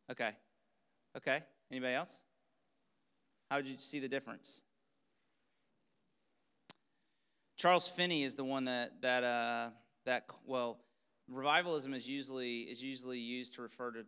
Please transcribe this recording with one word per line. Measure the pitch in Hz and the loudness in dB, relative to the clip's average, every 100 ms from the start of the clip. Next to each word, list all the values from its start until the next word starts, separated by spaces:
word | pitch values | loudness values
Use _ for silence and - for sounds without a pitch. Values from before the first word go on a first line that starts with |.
| - | -10
Okay. | 123 113 - _ _ _ _ _ _ _ 135 | -2 -2 -2 _ _ _ _ _ _ _ -4
Okay. | 139 143 156 _ - | 2 0 0 _ -10
Anybody | 131 127 | -4 0
else? | 131 175 - - _ _ _ _ _ _ _ _ _ _ _ - | 0 -2 -8 -20 _ _ _ _ _ _ _ _ _ _ _ -4
How | 139 | -2
would | 135 | -2
you | 127 | -6
see | - 147 | -6 -4
the | 131 | -4
difference? | 135 113 113 - - - _ _ _ _ _ _ _ _ _ _ _ _ _ _ _ _ _ _ _ - - _ _ _ _ _ _ _ - | -4 -4 -12 -12 -12 -16 _ _ _ _ _ _ _ _ _ _ _ _ _ _ _ _ _ _ _ -20 -20 _ _ _ _ _ _ _ 2
Charles | 175 175 - | 6 6 6
Finney | - 180 160 | 2 2 4
is | 135 135 | 2 0
the | |
one | 131 135 131 | -2 0 0
that, | 123 120 - | 0 -2 0
that, | 127 123 | 4 4
uh, | 123 120 117 117 117 113 _ _ 127 | 4 2 2 0 -4 -8 _ _ 0
that, | 123 - - 127 | 0 -2 -14 -2
well, | 127 120 113 _ _ _ _ - | 0 0 -4 _ _ _ _ -12
revivalism | 131 143 160 175 156 135 | -2 4 4 4 0 -2
is | 131 120 | -4 -4
usually, | 139 131 131 123 117 | -4 -4 -4 -2 -2
is | 104 117 | -4 -6
usually | 135 127 127 123 | -6 -6 -6 -4
used | 117 127 123 | -4 -4 -6
to | - | -8
refer | 117 - 123 | -10 -8 -6
to | 113 | -6